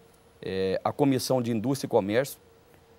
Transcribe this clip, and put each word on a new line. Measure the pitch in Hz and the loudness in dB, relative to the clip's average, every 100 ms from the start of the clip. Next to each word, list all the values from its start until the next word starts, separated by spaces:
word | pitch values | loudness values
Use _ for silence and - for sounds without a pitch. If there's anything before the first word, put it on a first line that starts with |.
| - - - - - | -20 -20 -20 -14 -6
é, | 95 95 - | -2 0 0
a | 110 | -2
Comissão | - 139 127 - 131 | 0 2 2 0 0
de | 117 | 0
Indústria | 113 120 139 - | -2 -2 -2 0
e | |
Comércio, | 117 98 113 143 - - - - - - | 0 2 0 -2 -8 -20 -20 -20 -20 -20